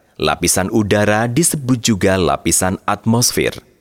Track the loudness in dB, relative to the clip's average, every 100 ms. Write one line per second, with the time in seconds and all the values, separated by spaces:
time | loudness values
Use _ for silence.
0 | _ -4 -2 0 -2 -2 0 0 2 2
1 | 2 2 0 0 0 -2 -2 -2 0 0
2 | 2 2 2 0 0 0 0 -2 -4 -2
3 | 0 0 0 0 -2 -4 -14 _